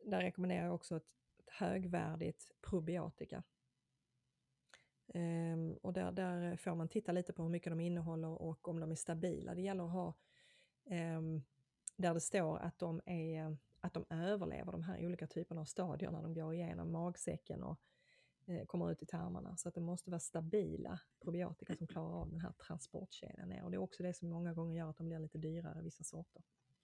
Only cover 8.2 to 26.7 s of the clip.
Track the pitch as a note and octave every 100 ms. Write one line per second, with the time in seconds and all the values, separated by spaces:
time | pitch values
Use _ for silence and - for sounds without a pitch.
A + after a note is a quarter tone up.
8.2 | D#3+ D#3+ E3 D#3+ - E3 D#3 D#3+ - E3
9.2 | F3 D3 - F3 G3 F#3+ E3+ F3+ F3 -
10.2 | _ - - - _ _ C#4+ F3 E3 D#3+
11.2 | D#3+ D#3+ C3+ _ _ _ - - F3+ E3
12.2 | - G3+ D#3+ D#3+ E3+ - F3 E3 - F3
13.2 | D#3+ D#3+ D#3 D3+ _ - F3+ E3 - E3
14.2 | F3 G#3 E3 - F3+ F3 E3 F3 E3+ F3
15.2 | D#3+ - E3+ E3+ D#3 - F3+ D3+ F#3 D#3+
16.2 | D#3+ E3 D#3 E3 E3+ E3+ E3+ E3 F3 F3
17.2 | - D#3 - - - D#3 _ _ _ -
18.2 | _ _ - E3+ - F3 E3+ D#3+ E3 E3
19.2 | F3 F3 F#3 F3 F3 E3+ E3+ F3 - F3
20.2 | - E3 D#3+ G#3+ E3+ D#3+ - F3+ - _
21.2 | - E3+ F3+ D#3+ - F3 E3 - E3 E3+
22.2 | E3 D#3+ F3 - - E3 - - F#3+ -
23.2 | - - F3+ F#3 F3 F#3 F#3 - F3+ F3
24.2 | E3+ E3 F3 E3 E3 E3 D#3+ D#3 E3 E3
25.2 | D#3 D#3+ D#3 E3 E3+ E3 E3 - E3 D#3+
26.2 | E3+ - - _ _